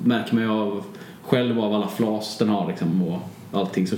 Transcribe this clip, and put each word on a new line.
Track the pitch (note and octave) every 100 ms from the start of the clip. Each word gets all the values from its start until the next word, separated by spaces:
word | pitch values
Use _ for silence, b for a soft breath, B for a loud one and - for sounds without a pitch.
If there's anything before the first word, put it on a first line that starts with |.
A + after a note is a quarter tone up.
| A#2+
märker | A2+ -
man | A#2
ju | A2+
av, | A2 G#2 G2+ - B B B
själv | - C3 B2 A#2
av | G#2
alla | G#2 G2+
flas | - A2+ G#2+ - -
den | A2
har, | G2+ E2+
liksom, | F2 E2 F#2
och | E2+ F2 - - -
allting | G2 F#2+ -
som | F2+